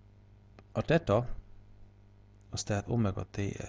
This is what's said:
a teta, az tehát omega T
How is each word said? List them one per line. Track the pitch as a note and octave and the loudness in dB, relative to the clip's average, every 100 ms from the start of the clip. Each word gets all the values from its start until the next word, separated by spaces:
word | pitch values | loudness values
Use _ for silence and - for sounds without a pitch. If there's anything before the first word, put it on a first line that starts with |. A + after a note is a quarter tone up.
| - - - - - - - | -20 -20 -20 -20 -20 -20 -8
a | - | -2
teta, | - D#3+ - G#2 B2+ - - - - - - - - - - - - | 4 4 4 2 2 -6 -10 -18 -20 -20 -20 -20 -20 -20 -20 -20 -10
az | F#2 | -6
tehát | - G2+ G2+ | -2 -2 0
omega | A#2+ G#2 G2+ G2 | 2 2 0 -6
T | - G2+ - | -4 -4 -4